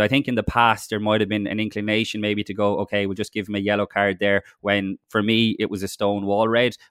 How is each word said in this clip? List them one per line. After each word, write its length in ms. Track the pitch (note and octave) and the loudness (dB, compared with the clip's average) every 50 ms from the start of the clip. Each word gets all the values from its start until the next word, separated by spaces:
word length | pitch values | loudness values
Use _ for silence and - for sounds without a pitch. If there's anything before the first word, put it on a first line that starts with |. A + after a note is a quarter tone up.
| G#2 | 2
I 20 | G#2 | 2
think 180 | C3 C#3+ C#3 | 2 0 0
in 80 | C3 B2 | 0 -2
the 80 | A2 G2+ | -2 -2
past 460 | - - A#2+ A#2 A2+ G#2+ - - - | 0 2 4 4 4 4 2 -2 -6
there 100 | A2 G#2 | -6 -2
might 220 | G#2+ G#2+ G#2+ G#2+ | 0 2 2 2
have 80 | G#2+ G2 | 2 0
been 180 | A2 G#2 G2+ | 0 -2 -4
an 120 | - G2+ G#2+ | -4 -4 -4
inclination 640 | A2 G#2 - G#2+ G#2 G#2+ G#2+ A2 A2+ - - G#2+ | -4 -4 -4 -4 -2 0 0 0 0 -2 -4 -4
maybe 220 | G#2 G#2 G#2 G#2 G2+ | -2 -2 -2 -2 -4
to 100 | - F#2+ | -4 -2
go, 240 | G#2+ G#2 G2+ G2+ - | 0 0 0 0 0
"Okay, 260 | G#2 - G#2 G2+ G2+ | -2 -2 -2 -2 -2
we'll 160 | G2 F#2+ G#2 G2+ | -2 -2 -4 -6
just 80 | - | -4
give 160 | - A2 F#2+ | -6 -6 -6
him 80 | G#2+ G#2 | -4 -4
a 120 | G2+ G2 G2+ | -2 0 0
yellow 160 | G#2 G2+ G2+ | 0 0 0
card 320 | - - G2+ G2+ G2 F#2+ F2+ | 0 0 0 2 2 0 0
there," 220 | G2+ G2+ G2 F#2+ - - - _ | 2 2 2 2 0 -4 -12 _
when 360 | - G2+ G2+ G2+ G2 F#2+ F#2+ - _ _ | -2 0 0 0 0 -4 -6 -8 _ _
for 120 | - G#2+ | -2 0
me 340 | G#2 A2 A2+ A2+ A#2 A2 - - | 2 2 2 4 2 2 0 -2
it 100 | G#2+ - | -4 -4
was 140 | G#2 F2+ G2 | -4 -6 -6
a 40 | |
stone 380 | F#2+ - - G2+ G2+ G#2 G2+ G2 | -8 -4 -2 0 0 0 0 0
wall 220 | G2 G2+ G#2 A2+ A2+ | 0 2 2 2 2
red. 260 | A2+ A#2 B2 A#2+ - - - _ | 2 2 2 0 -2 -6 -12 _